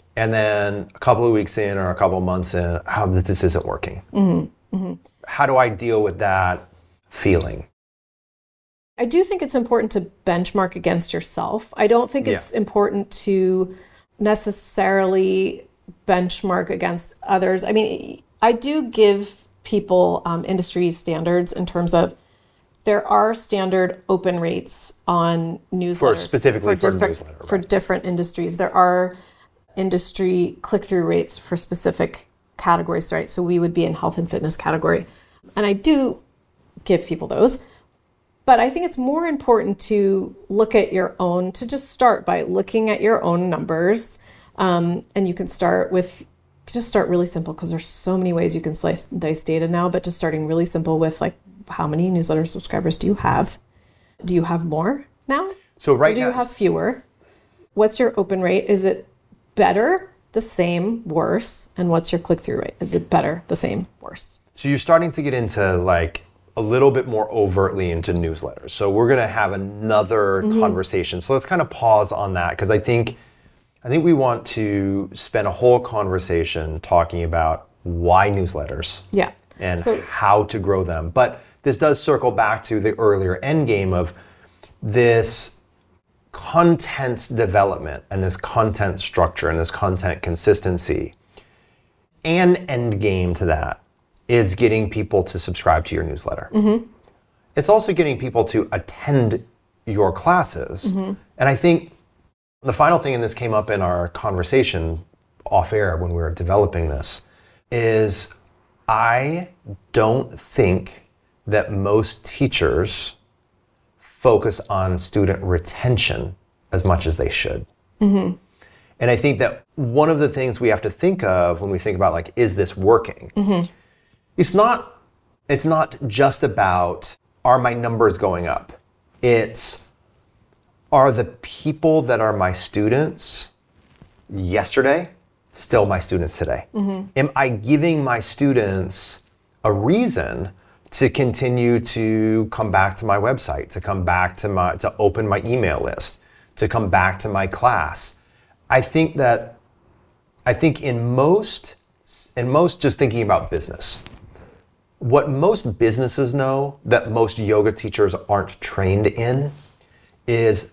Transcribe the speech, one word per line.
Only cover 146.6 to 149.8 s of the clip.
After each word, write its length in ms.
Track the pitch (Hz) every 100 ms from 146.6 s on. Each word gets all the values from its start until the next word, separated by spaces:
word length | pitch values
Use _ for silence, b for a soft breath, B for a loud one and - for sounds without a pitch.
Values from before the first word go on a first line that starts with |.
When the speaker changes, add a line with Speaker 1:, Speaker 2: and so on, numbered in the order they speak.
| 107
Speaker 1:
come 200 | 113 98
back 300 | 92 92 92
to 100 | 107
my 200 | 98 95
class? 680 | - 123 104 76 - - - b b b b -
I 100 | 131
think 360 | 127 160 156 147
that, 420 | 127 110 - - _ _